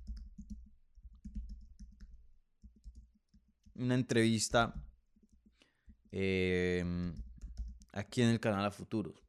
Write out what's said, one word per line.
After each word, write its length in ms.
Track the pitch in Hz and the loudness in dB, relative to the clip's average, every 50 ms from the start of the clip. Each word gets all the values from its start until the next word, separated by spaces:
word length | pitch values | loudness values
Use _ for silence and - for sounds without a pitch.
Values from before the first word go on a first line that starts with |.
| - - - - - - - - - - - - - - - - _ _ _ - - - - - - - - - - - - - - - - - - - - - - - - - - - - - _ _ _ _ - - - _ - - - - - - _ _ _ _ _ - _ _ _ _ _ - - | -10 -10 -10 -10 -12 -14 -16 -16 -14 -14 -14 -14 -16 -18 -20 -20 _ _ _ -20 -20 -20 -20 -18 -16 -12 -10 -10 -10 -10 -12 -14 -16 -18 -18 -18 -18 -20 -18 -18 -20 -18 -20 -20 -20 -20 -20 -20 _ _ _ _ -20 -20 -20 _ -20 -20 -20 -20 -20 -20 _ _ _ _ _ -20 _ _ _ _ _ -16 -8
una 220 | 98 127 123 127 | -2 0 2 4
entrevista, 800 | 131 123 - 120 117 113 113 113 107 - - - 120 117 - - - - - - _ _ _ _ _ _ _ - - _ _ _ _ _ _ _ _ _ - - _ _ - | 4 4 4 6 6 6 6 6 4 2 2 4 4 4 2 0 -6 -10 -12 -16 _ _ _ _ _ _ _ -20 -20 _ _ _ _ _ _ _ _ _ -20 -20 _ _ -10
em, 1040 | 98 95 98 95 95 92 92 92 90 90 90 90 90 90 87 87 87 87 87 87 78 55 57 - - - - - - - - - - - - - - | -4 -2 0 2 4 4 4 4 4 4 4 4 2 2 2 0 0 0 0 -2 -4 -6 -8 -12 -12 -14 -14 -10 -8 -8 -8 -8 -10 -14 -16 -12 -8
aquí 280 | 98 104 - - 127 | -8 -8 -2 2 4
en 80 | 120 117 | 6 6
el 100 | 117 110 | 6 4
canal 240 | - 117 101 98 101 | 2 0 2 2 0
a 60 | 101 | 0
futuro. 460 | - - 92 - - 110 95 80 - - - | -2 -4 -8 -4 -2 -2 -2 -4 -6 -14 -20